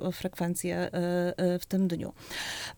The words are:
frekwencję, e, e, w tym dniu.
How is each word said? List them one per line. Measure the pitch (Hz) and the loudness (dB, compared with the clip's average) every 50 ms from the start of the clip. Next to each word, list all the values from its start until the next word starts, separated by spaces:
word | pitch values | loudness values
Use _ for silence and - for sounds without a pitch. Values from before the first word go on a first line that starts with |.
| - 185 | -2 -2
frekwencję, | 180 - - 185 - - 175 175 175 175 - 175 175 175 | -2 -2 -4 -4 -2 0 0 0 0 0 0 -2 0 0
e, | 180 185 - 180 175 175 175 180 175 180 - - | 0 0 0 0 0 2 2 2 2 2 2 2
e, | 185 180 180 180 | 2 4 4 2
w | - | 0
tym | - - 190 190 185 | 0 2 4 4 4
dniu. | 170 165 170 - - - - - - - - - - - - - - | 2 0 -4 -6 -8 -12 -12 -10 -8 -6 -6 -6 -6 -6 -8 -8 -4